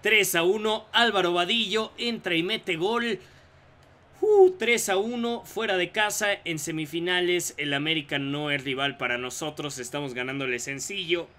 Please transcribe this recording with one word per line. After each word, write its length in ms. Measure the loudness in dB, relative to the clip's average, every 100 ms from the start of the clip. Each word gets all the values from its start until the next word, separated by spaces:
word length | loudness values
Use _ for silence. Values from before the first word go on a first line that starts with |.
Tres 340 | 4 4 4
a 80 | 2
uno, 440 | 2 2 0 -2 0
Álvaro 420 | 2 4 4 2
Vadillo 580 | 0 0 0 0 -2 -2 -4
entra 380 | -4 -4 -2
y 80 | 0
mete 340 | 0 -4 -4 -2
gol. 420 | 0 0 -2 -4 -8 -20 -20 -20 -20 -20 -20 -20 _ -4
Uh, 280 | 4 8 8 6
tres 320 | 2 2 2
a 100 | 0
uno, 440 | 0 -2 -2 -4
fuera 320 | -6 -4 0 0
de 140 | 0
casa, 380 | 0 0 0 -2 -2
en 160 | -4 -6
semifinales, 960 | -4 -6 -4 -4 0 0 2 0 -2 -6
el 180 | -2
América 460 | -2 0 -2 -2 -4
no 320 | -2 -4 -2
es 100 | -2
rival 340 | -2 -2 -2 -2
para 220 | -2 -2
nosotros, 600 | -4 -6 -8 -6 -10 -8
estamos 340 | -8 -6 -6
ganándole 460 | -6 -6 -4 -4 -4
sencillo. 680 | -4 -8 -8 -8 -4 -4 -4